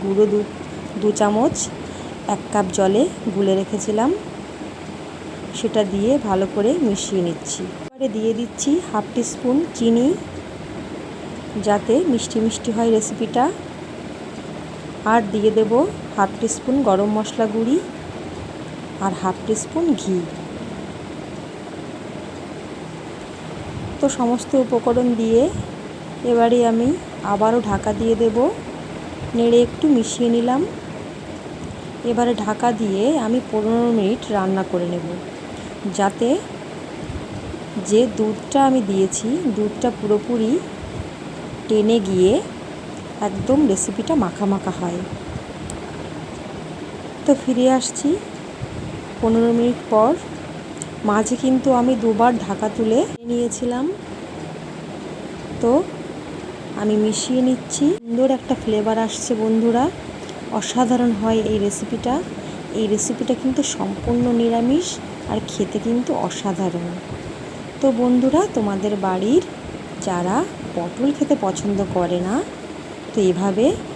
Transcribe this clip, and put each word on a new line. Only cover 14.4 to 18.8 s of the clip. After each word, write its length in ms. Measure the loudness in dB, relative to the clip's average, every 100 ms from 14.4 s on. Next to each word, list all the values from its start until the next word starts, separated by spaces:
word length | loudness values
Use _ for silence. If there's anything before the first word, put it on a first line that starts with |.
| -12 -10 -12 -12 -12 -4 2
আর 160 | 2 2
দিয়ে 200 | 2 4
দেব 200 | 4 4 4 2 -2 -6 0
হাফ 160 | 0 0
টিস্পুন 380 | -2 -2 0 2 4
গরম 220 | 4 4
মশলা 320 | 0 -2 0 0
গুঁড়ি 240 | 2 2 2 0 -10 -10 -10 -10 -10 -10 -10 -12 -12